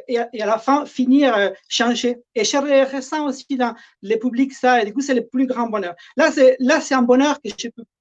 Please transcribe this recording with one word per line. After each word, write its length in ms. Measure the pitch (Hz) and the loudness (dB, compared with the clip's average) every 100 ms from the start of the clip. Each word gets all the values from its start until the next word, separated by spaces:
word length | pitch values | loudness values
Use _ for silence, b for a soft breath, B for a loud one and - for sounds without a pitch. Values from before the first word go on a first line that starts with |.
| - | -6
et, 120 | 233 233 | -4 -4
et 80 | 226 | -6
à 40 | 208 | -2
la 140 | 220 | -2
fin, 260 | - 285 294 | 0 0 0
finir, 500 | - 247 269 277 220 | -4 2 4 4 2
euh, 140 | 196 190 - | 0 -4 -8
changer. 500 | - 233 233 240 240 _ - | -2 -2 0 -2 -4 _ -4
Et 80 | 208 | -2
je 120 | 285 | -2
le 380 | 285 269 262 269 | 2 2 2 -2
ressens 300 | 262 311 294 | -8 -6 -4
aussi 300 | - - 262 | -6 -6 -4
dans 160 | 240 233 B B | -4 -6 B B
le 140 | 196 220 | -4 -2
public, 380 | 247 233 269 | -2 -2 -2
ça. 280 | - 247 247 | 0 2 2
Et 40 | 208 | 0
du 80 | |
coup, 80 | 208 | -4
c'est 140 | 277 254 | -2 -2
le 100 | 226 | -2
plus 200 | 254 262 | -2 -2
grand 200 | 247 226 | -2 -4
bonheur. 280 | 208 180 175 B - | -4 -6 -12 B 0
Là, 160 | 311 | 0
c'est, 240 | 262 262 254 | 4 4 4
là, 200 | 254 302 | 2 0
c'est 140 | - 262 | 2 0
un 60 | |
bonheur 400 | 240 254 285 285 | 4 4 4 0
que 80 | 214 - | -6 -12
je 100 | 233 | -12
peux 140 | - 233 _ | -14 -20 _